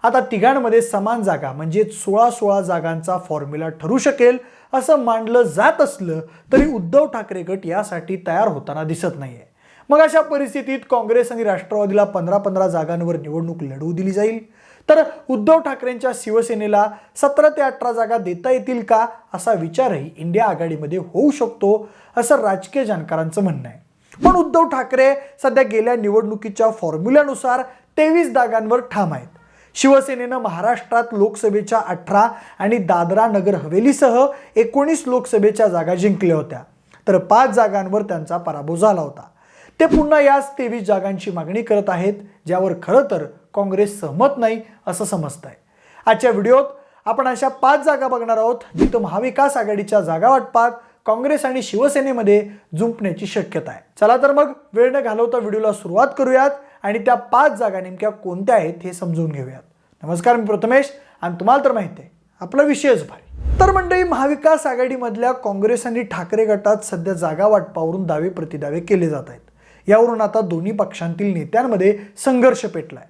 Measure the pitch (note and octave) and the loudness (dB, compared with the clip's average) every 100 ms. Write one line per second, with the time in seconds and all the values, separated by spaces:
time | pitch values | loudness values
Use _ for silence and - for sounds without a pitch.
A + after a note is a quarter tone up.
0 | - B3+ B3+ G#3+ A3+ C#4 A#3+ A3+ A#3 G3+ | 2 2 0 0 2 2 2 2 2 -4
1 | G3+ A#3 G3 D3+ C#3 C3+ D#3+ F3 G#3+ - | -2 -2 -2 -2 -6 -8 -4 -2 -2 -4
2 | - G3+ A#3+ A#3 G#3 G3 F3+ E3+ E3 E3 | -2 2 2 2 0 0 0 -4 -2 -6
3 | E3 F3+ F3+ D3+ C#3+ D3+ D#3+ D#3+ D#3+ B3 | -4 -6 -6 -8 -6 -8 -10 -8 -2 0
4 | C#4+ C#4 A#3+ B3 - _ _ C4+ - D4 | 0 4 4 2 -8 _ _ -4 2 2
5 | A#3 A3+ A3 A#3+ A#3 D3+ C4 D#4+ C#4+ - | 2 -2 2 2 2 4 2 4 0 0
6 | F3+ D#3+ D#3+ - _ C4 D4 A#3+ E3+ C4+ | -6 -6 -10 -20 _ 2 4 -2 2 2
7 | D4+ A#3 G#3+ F#3+ E3+ F#3+ F3+ F#3 G3+ E3+ | 2 -4 -8 -10 -8 -8 -4 -4 -4 -8
8 | D3+ F#3 F3+ E3+ A3 C#3+ - D#3 D#3 D#3+ | -8 -8 -2 0 0 -2 -8 -8 -6 -4
9 | F3+ C#3 C3+ A#2 - _ _ _ - D4 | -4 -6 -14 -16 -20 _ _ _ 0 4
10 | D#4 D#4+ D#4 C#4+ C4+ C#4 C4+ C4+ - B3 | 6 4 0 -2 -4 -6 -6 -8 -2 -2
11 | G#3+ A#3+ A#3+ A#3 G#3+ F#3 - G#3+ G3+ G3+ | 2 0 0 -2 -2 -4 -4 -4 0 2
12 | G3+ G3 E3+ G3+ G3+ F#3 F#3+ E3+ D#3 E3+ | 0 -2 -2 -2 0 0 0 0 -4 -4
13 | E3+ E3 D3 D#3+ E3 E3+ C#3+ C3+ D#3+ E3+ | -4 -4 -6 -8 -6 -8 -10 -8 -8 -4
14 | F#3+ F#3+ G#3+ A3+ A3 _ _ _ - D#4 | -4 0 -2 -2 -12 _ _ _ 2 4
15 | D#4 - - B3+ G#3 D#4+ D#4+ C4 B3 B3 | 4 -6 -6 -2 4 2 2 -8 -8 -4
16 | B3+ B3 A3 A3 A3+ G#3+ G#3 G#3 G#3+ G#3 | -6 -6 -2 -2 -2 -4 0 0 0 -4
17 | _ - C#4+ - D4+ - C4+ B3+ A#3+ A#3 | _ -2 0 4 2 2 -2 -2 -4 -2
18 | A3+ A#3 F#3 F3 F3+ B3+ - B3 G3+ A3 | -2 -2 -4 -6 -2 -2 -2 -6 2 2
19 | A#3 - _ F3+ - E3+ D#3+ E3 B3+ D#3+ | 2 -6 _ -6 -2 -2 -2 -2 0 -2
20 | D3+ E3 E3 F#3 G#3+ D#3+ E3+ D#3 D3 F#3 | -8 -10 -2 0 0 0 -6 -6 -6 -6
21 | F3 F3 C#4+ C#4 A#3 - G3+ G#3+ G#3 - | -4 0 0 2 -4 0 0 0 -2 -20
22 | _ - A#3 - G#3+ F#3+ - C#4 A3+ F3+ | _ -4 0 2 2 -4 -4 -4 -2 -4
23 | D#3+ D#3+ D#3+ G#3 F#3+ C#3 B2 - _ _ | -4 -4 -4 -2 -2 -4 -10 -18 _ _
24 | _ - E4+ F4+ D#4+ E4 E4 C4 B3 B3+ | _ 0 2 2 2 2 2 -2 -2 2
25 | C4 C#4 - _ C4+ A#3 A#3 A3 A3+ A#3+ | 2 2 -6 _ 0 2 2 0 0 0
26 | G#3 G#3+ G#3+ G#3+ A3 G3+ A3 A3 E3 D#3 | 2 0 0 -8 -10 0 0 0 -6 -4
27 | G3 C#4+ C#4+ C4 B3+ B3 B3+ - _ - | 2 4 2 -2 -2 -2 -4 -14 _ 0
28 | D#4 E4 D4+ A#3+ A#3+ A3+ G#3+ B3 B3 G#3 | 2 4 2 0 0 0 0 -2 -2 -4
29 | F3+ C3+ B2 _ _ _ _ - C4+ C4+ | -4 -4 -14 _ _ _ _ 0 6 6
30 | C4+ B3+ B3 B3+ A3 E3+ G#3 A#3+ - A#3 | 4 -6 -6 -4 -4 -2 -2 -2 0 -2
31 | A#3 G#3 G3+ G3+ G#3+ G#3 - A3+ F3+ F3 | 0 0 0 0 -2 -2 0 -2 -2 -10
32 | - G3 A3+ A3 - - G3 A#3 F3+ F3+ | 0 2 2 -2 -20 -6 -2 0 2 0
33 | E3+ G3 A3+ G3+ F#3 F3+ D3+ F3+ B3 C#4 | 2 2 2 2 0 -2 0 2 2 4
34 | C4+ A#3+ C#4 - - - A3+ C#4 D4 D#4+ | 4 4 2 0 -4 0 2 2 0 0
35 | B3+ B3 A#3 A3 G#3 G#3 G#3+ F3 D#3+ F3+ | 0 -2 0 2 2 4 2 2 -2 0
36 | G3+ F#3+ F3+ D#3+ C#3+ B2 - _ _ _ | 0 2 2 0 -2 -12 -16 _ _ _
37 | - F#3 - G#3+ C4 G#3 G#3+ G3+ F#3 G#3 | 2 2 4 4 6 4 2 0 -2 -4
38 | G3+ E3+ D#3 F3 E3+ D3 D3 E3+ G#3+ F#3 | -2 -8 -6 -6 -6 -8 -8 0 2 2
39 | D3 - - _ _ _ - _ D#4 D#4 | -4 -12 -20 _ _ _ -20 _ 4 4
40 | D4 D4+ C#4 C#4 C#4 - B3+ A#3 G3 G3 | 4 4 6 4 0 -6 -6 -4 -2 -2
41 | F#3+ F#3+ G#3 F3 D#3+ G#3 A#3 G#3 G3+ F3 | -2 -6 -6 -8 -6 -6 0 0 0 -2
42 | F#3+ G3+ - _ D#3+ F3+ F#3+ F3 - A3+ | -2 -4 -14 _ -4 -2 -2 -4 2 2
43 | C#4 - D3 - _ - G3 F#3+ G3+ - | 2 -4 -6 -16 _ -6 -2 0 -2 -2
44 | D#3 D3 C4+ C#4+ A3+ A3+ - _ - F3 | -8 0 0 2 -2 -2 -10 _ -10 -6
45 | G#3 F#3 D3 - C3+ - _ _ _ - | -6 -6 -8 -12 -20 -20 _ _ _ -4
46 | - A3 B3 G#3 G#3 B3+ C#4 - _ _ | 0 2 2 0 4 4 2 -8 _ _
47 | G#3+ A#3 B3+ B3 C4 C4 C4 D4 D#4 C#4 | -4 -2 -2 -2 -4 0 2 4 2 0
48 | C4 B3 A3+ A3+ A3+ A#3+ - - - A#3 | -2 -2 0 0 0 -2 -8 -2 0 0
49 | G3 F#3 B3+ - C#4 C4+ G#3 G#3 G#3 G#3 | -2 -4 -2 0 0 0 -2 -4 0 0
50 | E3 E3 A3 C4+ - A#3 A#3+ A#3 _ _ | 0 0 4 4 2 2 2 -2 _ _
51 | - A3 C#4 D4+ C4+ C4 A3 G#3 C#4 C#4+ | -4 -2 0 0 0 -4 -4 0 2 2
52 | C4+ A#3+ G#3 G#3 G#3 - _ D#3+ A#3 A#3 | -2 0 4 4 2 -14 _ -4 -4 -2
53 | G3 E3 G3+ G#3+ - E3 - - _ - | -6 -6 -6 -6 -4 -8 -8 -14 _ 0
54 | G#3 B3+ C#4 C#4+ D4 C4 _ G#3 B3 C#4 | 2 4 4 2 0 -2 _ 2 2 2
55 | B3 G#3+ A#3 B3 G#3 G#3+ A3 G3+ - F#3 | -2 -2 0 -2 -2 -2 -2 -2 -2 2
56 | C4 - C4 C4 C#4 C#4 - _ G3+ A3 | 2 2 2 4 2 0 -14 _ -6 -2
57 | G3 A#3+ - A#3+ D4 G#3+ A3+ F#3+ F#3 F#3 | 2 0 2 4 4 2 -4 -4 -10 -6
58 | G#3+ G#3 F#3 F3+ G3+ A3+ D#3+ E3+ F3+ F3 | -6 -4 -10 -4 2 2 2 -6 -12 -8
59 | F3 E3 D#3+ C#3+ B2+ C3 _ _ _ _ | -4 -2 -4 -6 -10 -14 _ _ _ _
60 | D3+ E3+ A#3 A#3+ G#3+ G3+ A3 C4 C#4 - | -6 0 2 2 0 -2 2 2 2 -8
61 | _ _ F3 F3 G3 C#4 C#4 A#3 F3 - | _ _ -10 -2 2 2 2 -2 -6 -12
62 | C3+ _ _ _ F3+ C4+ D4 C#4 C#4+ G#3 | -20 _ _ _ -4 0 2 2 2 0
63 | C#3 - _ - - - F#4+ F#4+ F4+ F#4 | -2 -18 _ -10 -4 4 4 4 2 0
64 | F4+ B3+ C#4 D4 D#4 D#4 D4 B3 B3+ C4 | 0 0 0 2 2 2 0 -2 -2 -2
65 | A#3+ G#3 A#3+ B3 G#3+ G3 G#3+ A#3 A#3+ A3+ | -6 -2 -2 -2 -6 -2 0 0 -2 -6
66 | A#3+ F3 F3 G#3+ A3 G#3 G3+ G#3+ - F3+ | -6 -8 -4 0 2 2 2 0 -2 -6
67 | E3+ F3+ E3 D#3 G#3 G#3 - F3 D#3+ F#3 | -4 -2 -4 0 2 2 0 -6 -4 -4
68 | F3 D#3 F3 F3+ D#3+ D3+ C#3+ D#3+ E3+ F#3+ | -4 -2 -2 -6 -10 -8 -6 -6 0 0
69 | E3 D3 - A#2 _ _ _ _ - G#3+ | 0 -4 -10 -20 _ _ _ _ 2 4
70 | A#3 A3+ G#3 G#3+ F#3+ E3 F#3 G#3 G3 - | 4 2 0 0 -2 -4 -4 -4 -4 -4
71 | E3+ E3+ G3+ F3 D3+ A3 B3+ G#3 F#3+ G#3 | -8 -4 -2 -2 -2 -2 0 2 2 0
72 | - - C4+ B3+ B3+ A#3+ G#3+ E3+ - B2+ | -6 -4 0 4 4 2 -6 -8 -12 -18
73 | - | -20